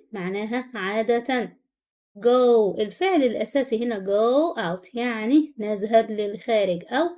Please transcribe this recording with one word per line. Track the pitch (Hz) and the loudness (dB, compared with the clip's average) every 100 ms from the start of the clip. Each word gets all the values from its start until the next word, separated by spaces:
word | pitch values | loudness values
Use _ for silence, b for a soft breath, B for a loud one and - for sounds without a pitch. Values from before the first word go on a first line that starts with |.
| _ | _
معناها | 202 180 196 214 247 247 | -10 -6 -6 -6 -6 -8
عادة. | 220 190 214 226 233 240 254 185 - _ _ _ _ _ 202 | -8 -6 -4 0 0 0 -4 -4 -10 _ _ _ _ _ -2
Go | 226 254 247 233 202 170 | 2 4 4 4 2 0
الفعل | 208 - 370 349 | -4 0 2 2
الأساسي | 254 214 220 277 262 220 | 2 0 -2 -2 -2 -2
هنا | 240 208 190 | -2 -4 -2
go | 202 226 269 330 - | 0 2 2 2 -2
out، | 175 185 - 233 | -4 -6 -8 -6
يعني | 247 220 220 302 302 - | -4 -4 2 2 2 -6
نذهب | 208 208 208 226 220 | -6 -4 2 2 2
للخارج | 214 208 190 - 220 190 175 - | -4 -6 -6 -2 0 2 -2 -2
أو | 254 339 | -2 -2